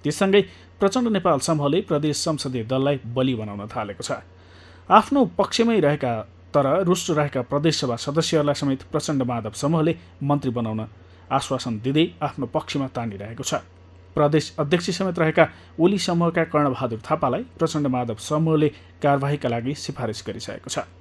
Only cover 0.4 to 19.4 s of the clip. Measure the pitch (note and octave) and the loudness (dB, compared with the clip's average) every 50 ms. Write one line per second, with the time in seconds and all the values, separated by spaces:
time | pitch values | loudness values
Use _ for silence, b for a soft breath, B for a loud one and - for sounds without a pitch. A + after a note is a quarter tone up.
0.4 | F#3+ B B B B B B - G3+ G3 G3 B3+ A#3+ A#3 G#3+ F#3+ F3 F#3 D3+ C3+ | 4 B B B B B B 0 0 2 2 2 0 2 0 2 2 2 2 2
1.4 | - - E3 D3+ C#3+ C#3 D3 F#3 - - D#3+ D3 D3 D3+ C#3+ - - E3+ D#3 C#3+ | 2 0 0 2 2 2 2 0 0 0 0 0 0 0 -2 -2 -2 -2 -2 -2
2.4 | - C#3 B2+ B2 A2 A2+ C3 C3 C3+ C#3+ C#3+ B2+ - A2+ A#2+ C3 B2+ C3+ B2+ A2 | -4 -4 -4 -4 -2 -2 0 0 2 0 0 -2 -4 -6 -2 0 0 0 0 -2
3.4 | G#2+ G#2 G2+ G2+ G2+ A2 - B2 G#2+ G2+ G2 F2 G2 - C3 G#2+ - - B B | -4 -8 -8 -10 -10 -8 -6 -6 -6 -6 -8 -10 -8 -8 -8 -8 -8 -18 B B
4.4 | B B B B B B B B B - F3+ A3 G#3+ - C#4 C#4+ B3 E3+ - - | B B B B B B B B B 6 6 6 6 6 2 2 2 2 2 -2
5.4 | F#3+ - - - A3+ A#3 A3+ G#3 D#3 C#3+ D3+ C#3+ - B2 A#2 A2 G2+ - - - | -2 0 2 0 2 2 2 4 2 2 2 0 -2 -4 -4 -4 -8 -12 -18 -20
6.4 | - - - D3 C3+ C3+ D3+ F#3 G3 E3+ F#3 - - - D#3+ D3+ D3 C#3+ - C3+ | -20 0 0 2 2 4 2 2 4 2 2 2 0 0 0 0 0 0 -2 -4
7.4 | A#2+ - C#3 D3 D3+ E3 D3 - - B2+ A#2 A2+ - C#3+ C#3+ E3 D#3+ - E3 D#3 | -4 -2 -2 2 2 2 2 2 0 -2 -2 -2 -4 -2 -2 -2 0 2 2 2
8.4 | D3 D3 C#3+ - D3 C#3 C3+ C3 - - - D3+ - - D3+ C3+ B2+ A#2+ B2 A#2 | 2 2 0 0 0 -2 -2 -2 -6 -6 -6 -4 -2 0 -2 0 0 0 -2 -4
9.4 | G#2+ A2+ A2 - - D3 E3+ D#3+ D#3 E3+ D#3+ B B B B B C#3 C#3 C#3+ C#3+ | -6 -8 -8 -2 0 0 2 2 2 2 0 B B B B B 0 0 0 0
10.4 | C3+ C3 A#2 B2 A#2 A2 A2 A2 A2 - - b b b b b b b - C3+ | 0 -2 -2 -2 -4 -2 -4 -4 -6 -8 -14 b b b b b b b -2 -2
11.4 | - - C3+ B2+ - B2+ A2+ G#2 A2+ C3+ C#3+ D#3 E3 E3 - - D3+ C#3 - - | 0 -2 -4 -4 -4 -6 -6 -4 -4 0 2 2 2 0 -2 -6 -6 -6 -4 -6
12.4 | C3 A2+ - D#3 - - - C#3+ C3+ C3 - B2+ A#2 A2+ G2 G2 G2+ A2 A2+ A2+ | -8 -4 -4 -4 -4 -2 -4 -4 -4 -4 -6 -6 -6 -6 -8 -10 -12 -12 -12 -10
13.4 | C3 - D#3+ C3 - - - - - - - - - - - - D3 D3 D3+ D#3 | -6 -4 -4 -4 -6 -10 -20 -20 -20 -20 -20 -20 -20 -6 0 2 2 4 4 2
14.4 | C#3+ - - - D3+ C#3+ F3 F3 F3 - F3 - G3 F#3+ E3+ F3 D#3+ D#3+ D#3 - | 0 0 -4 -4 0 0 0 0 0 -4 -4 -2 -2 -2 0 0 0 2 4 4
15.4 | D#3+ B B B B B B - D#3+ F#3 G#3 F#3+ - - F3 E3+ E3+ E3+ E3 F3 | 2 B B B B B B 2 2 2 4 2 0 0 2 2 2 2 2 0
16.4 | D#3+ D#3+ - D3+ D3 C#3 B2+ A2+ C3+ A#2+ A2+ A2 - - D3+ D#3 D3+ C3 A#2+ G#3 | -2 2 2 2 2 2 0 -2 -4 -6 -6 -8 -2 -4 -2 0 0 0 0 -2
17.4 | B3+ - - - E3 D#3 D#3+ D#3 D3 C3+ B2+ B2 B2 A#2 A2 - - - D3+ D#3 | -4 -10 -4 -4 -2 -2 0 0 0 0 0 -2 -2 -4 -6 -8 -4 -4 -2 0
18.4 | E3 D#3+ D#3+ D3+ D3+ D3 B B B B B - - C#3+ C#3+ C#3 C#3 C#3 D3 C#3+ | 2 2 4 4 2 2 B B B B B 0 2 2 2 2 2 -2 -2 0